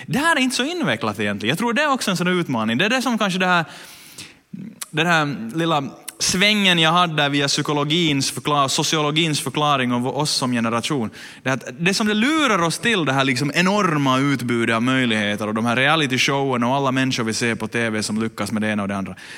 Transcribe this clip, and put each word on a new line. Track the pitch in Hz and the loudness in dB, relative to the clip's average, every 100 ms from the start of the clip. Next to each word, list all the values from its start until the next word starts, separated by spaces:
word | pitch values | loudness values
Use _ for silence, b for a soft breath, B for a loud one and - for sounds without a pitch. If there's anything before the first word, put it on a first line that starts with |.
| B | B
det | 226 | 0
här | 330 311 | 2 2
är | |
inte | 254 - | 2 0
så | |
invecklat | 269 349 202 110 110 104 | -2 -2 0 0 -2 -2
egentligen. | 104 98 107 | -2 -2 0
Jag | 165 | 0
tror | 240 | 0
det | 233 | 0
är | 302 | 2
också | 262 - | 0 0
en | 175 | -2
sån | 180 | 0
utmaning. | 180 165 120 110 117 | 0 0 -2 0 0
Det | 208 | 2
är | |
det | 254 | 0
som | 254 220 | 0 0
kanske | 208 180 | 0 0
det | 185 | 2
här, | 175 156 B B B B B B B B - - - - | 2 0 B B B B B B B B -14 -14 -12 -8
den | 151 170 | -2 2
här | 165 147 113 113 160 | 2 0 -2 -6 -2
lilla | 165 151 131 - - - | 0 0 -2 -8 -16 -6
svängen | - 180 208 208 196 170 | -2 2 2 4 4 4
jag | 160 | 4
hade | 175 175 151 143 | 4 2 2 0
via | 143 139 | 2 0
psykologins | - 143 147 147 170 165 139 135 | 0 0 0 0 0 2 0 -2
förklar-, | - 147 147 135 | -4 -2 0 2
sociologins | - 147 160 147 151 165 143 | 0 0 0 0 2 0 0
förklaring | 131 151 147 139 123 | -4 0 2 2 2
av | 123 127 | 0 0
oss | 139 151 | -2 -2
som | - 127 | 0 0
generation. | 120 113 117 - 147 107 - B B | 0 0 0 -2 -2 -4 -8 B B
Det | 131 | -4
är | |
att | 131 - 123 | -4 -4 -4
det | 170 | -2
som | 196 214 | 0 0
det | |
lurar | 214 247 320 277 196 | 2 2 2 2 2
oss | 165 156 | 0 0
till, | 233 208 143 | 0 0 0
det | |
här | 135 | 2
liksom | 135 127 143 165 | 2 0 0 0
enorma | 185 208 185 151 139 127 | 2 2 2 2 2 2
utbudet | 143 135 120 117 117 113 | 2 0 0 0 2 2
av | |
möjligheter | 120 131 123 107 104 104 107 | 2 2 2 0 0 -2 -2
och | |
de | 110 117 | -2 0
här | 117 | 2
reality-showen | 135 160 143 127 147 139 135 123 | 2 2 2 0 0 0 0 0
och | 120 139 | 2 2
alla | 139 | 0
människor | 131 131 131 | 0 0 0
vi | 110 | -2
ser | 107 120 110 | -2 -2 -2
på | 110 | -4
T | 117 117 | -2 -2
V | 107 | -2
som | 107 107 | -4 -2
lyckas | 113 - 101 | -4 -4 -4
med | 107 | -2
det | 107 | -2
ena | 104 | -2
och | 98 | -2
det | 98 | -4
andra. | 92 92 B | -6 -10 B